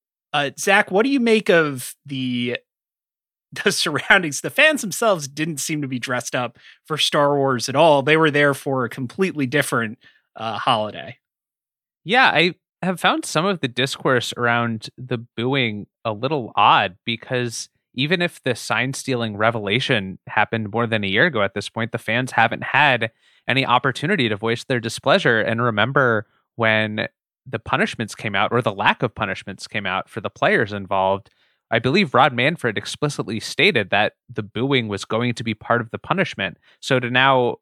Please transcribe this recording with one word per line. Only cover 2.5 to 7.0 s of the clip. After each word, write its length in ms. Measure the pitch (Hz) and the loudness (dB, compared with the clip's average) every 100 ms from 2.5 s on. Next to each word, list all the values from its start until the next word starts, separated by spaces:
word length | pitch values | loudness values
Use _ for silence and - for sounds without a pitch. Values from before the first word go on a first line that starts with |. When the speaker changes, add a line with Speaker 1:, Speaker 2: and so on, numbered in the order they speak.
| 120 - _ _ _ _ | -6 -10 _ _ _ _
Speaker 1:
<laughs> 540 | _ _ _ _ - | _ _ _ _ -6
the 80 | 208 | -2
surroundings? 680 | - 170 139 - 202 170 135 | -2 -2 -2 4 4 4 -4
The 100 | 151 | -4
fans 300 | - 311 302 | 2 2 2
themselves 460 | 208 - 226 180 139 | -4 -2 0 0 -2
didn't 340 | 139 160 147 | -6 -6 -4
seem 200 | - 151 | -4 -4
to 60 | 139 | -4
be 100 | 127 | -6
dressed 380 | 117 123 - 139 | -4 -6 -4 -4
up 240 | 120 - - - - | -4 -8 -20 -20 -8
for 140 | |
Star 360 | 156 | -2